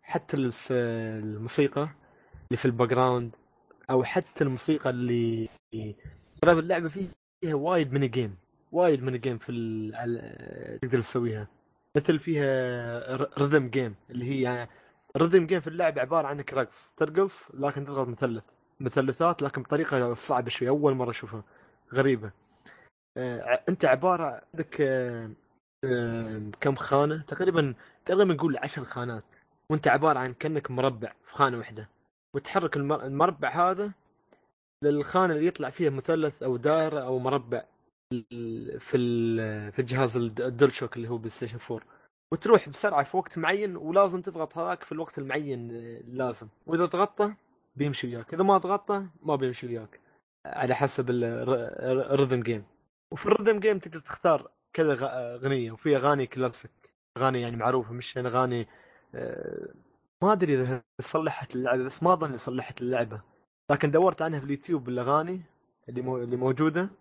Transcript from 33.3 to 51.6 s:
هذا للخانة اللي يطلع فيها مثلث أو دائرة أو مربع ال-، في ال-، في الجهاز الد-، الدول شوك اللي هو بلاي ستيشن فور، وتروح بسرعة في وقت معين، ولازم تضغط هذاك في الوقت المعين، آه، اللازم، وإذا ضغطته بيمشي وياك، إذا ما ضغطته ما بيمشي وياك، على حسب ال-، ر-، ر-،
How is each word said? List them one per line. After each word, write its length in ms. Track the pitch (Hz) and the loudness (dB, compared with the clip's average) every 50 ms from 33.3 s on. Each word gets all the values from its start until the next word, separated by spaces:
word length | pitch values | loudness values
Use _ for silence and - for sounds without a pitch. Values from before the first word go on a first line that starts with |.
| - 143 147 127 - 165 175 180 | 4 0 -4 -2 2 2 2 2
هذا 220 | 190 180 208 208 190 _ _ _ _ _ _ _ _ _ _ _ _ _ _ _ _ _ 143 | 2 0 -4 -6 -6 _ _ _ _ _ _ _ _ _ _ _ _ _ _ _ _ _ 2
للخانة 500 | 147 147 147 143 - - 185 190 180 160 | 2 2 2 0 2 2 4 4 4 2
اللي 120 | 151 156 | 2 2
يطلع 240 | 175 175 - 147 131 | 0 0 -2 -8 -8
فيها 200 | 135 - 175 147 | -2 0 0 0
مثلث 520 | 135 135 - - 165 160 156 147 139 _ | 0 0 0 0 0 2 0 -2 -2 _
أو 140 | - 127 127 | -2 -2 -2
دائرة 440 | 120 120 147 156 160 160 156 156 147 | 0 2 4 4 4 2 2 -2 -4
أو 180 | 131 127 131 127 | -2 -2 -2 0
مربع 460 | 123 131 139 139 123 117 120 113 - _ _ _ _ _ _ _ _ _ | 0 0 0 0 -2 -2 -6 -6 -6 _ _ _ _ _ _ _ _ _
ال-، 680 | 127 120 113 _ 123 120 117 113 113 113 117 120 - - | -6 -6 -6 _ -12 -8 -8 -6 -8 -8 -8 -10 -10 -10
في 160 | - - - | -6 -2 0
ال-، 760 | 127 123 120 120 117 113 113 113 113 110 107 107 107 104 104 | 2 2 2 2 2 2 2 2 0 0 -2 -4 -6 -8 -6
في 60 | - - | -4 -4
الجهاز 380 | 127 120 127 127 135 120 110 | -2 0 2 2 2 2 2
الد-، 240 | 127 120 113 107 120 | 0 -2 -2 -2 -4
الدول 320 | 123 127 123 117 143 131 | -4 -4 4 6 4 4
شوك 240 | - - 123 110 - | 6 0 -8 -8 -6
اللي 120 | 120 113 113 | -8 -6 -6
هو 100 | 120 113 | -6 -6
بلاي 120 | 110 113 | -6 -10
ستيشن 280 | - - 127 110 113 117 | -8 -8 -10 -10 -10 -14
فور، 260 | - - 117 110 - _ - _ _ _ _ _ _ _ | -10 -8 -8 -8 -8 _ -20 _ _ _ _ _ _ _
وتروح 360 | 165 165 - 220 226 185 - 147 | -6 -2 6 6 6 6 6 2
بسرعة 360 | 139 - - 208 175 143 143 | -8 -2 -2 2 4 2 2
في 120 | - - | 2 -2
وقت 220 | 185 175 - - 170 | -4 -4 -4 -6 -2
معين، 380 | 160 160 190 208 214 196 180 | 0 2 2 2 0 -4 -6
ولازم 460 | - 151 156 170 196 202 190 175 185 | -6 -6 2 6 6 6 6 4 -4
تضغط 360 | 175 196 165 170 156 147 - 165 | -6 -8 -6 -6 -6 -6 -4 -6
هذاك 240 | 170 180 180 175 | -4 -4 -4 -6
في 100 | - - | -8 -10
الوقت 260 | 165 156 165 160 - 151 | -8 -8 -8 -8 -8 -10
المعين، 520 | 139 135 131 151 151 143 131 123 117 117 | -6 -4 -4 -4 -2 -4 -6 -8 -8 -10
آه، 300 | 117 117 117 117 117 117 | -10 -12 -12 -14 -16 -16
اللازم، 480 | 120 120 123 127 127 123 117 - 113 107 _ _ _ | -16 -10 -4 -2 -2 -2 -2 -6 -14 -20 _ _ _
وإذا 180 | 160 165 165 175 | -2 0 0 0
ضغطته 500 | 170 180 175 202 202 _ - 208 208 208 _ _ _ _ _ _ _ _ | 0 2 0 0 0 _ -2 -2 -2 -2 _ _ _ _ _ _ _ _
بيمشي 300 | 131 143 147 135 - - | -4 -2 -2 -2 -4 -6
وياك، 280 | 123 120 117 113 - 165 | -8 -8 -10 -10 -10 -2
إذا 80 | 165 | 0
ما 160 | 190 196 196 185 | 4 6 6 4
ضغطته 480 | 175 180 202 202 - - 208 196 196 180 _ _ | 4 2 -2 -2 0 -2 -4 -4 -4 -8 _ _
ما 140 | - 151 151 | -2 -2 0
بيمشي 300 | 135 135 127 123 - - | 0 0 -2 -4 -6 -10
وياك، 340 | 120 117 113 107 101 - - _ _ _ _ _ _ _ _ _ | -10 -10 -10 -10 -14 -20 -20 _ _ _ _ _ _ _ _ _
على 280 | - - - 135 123 127 | -10 -6 -4 0 0 2
حسب 360 | - 143 135 - - 127 127 | 2 0 0 0 -2 -2 0
ال-، 380 | 123 123 117 117 117 117 120 123 | 0 0 0 -2 -2 -4 0 0
ر-، 40 | |
ر-، 640 | 135 120 | 0 0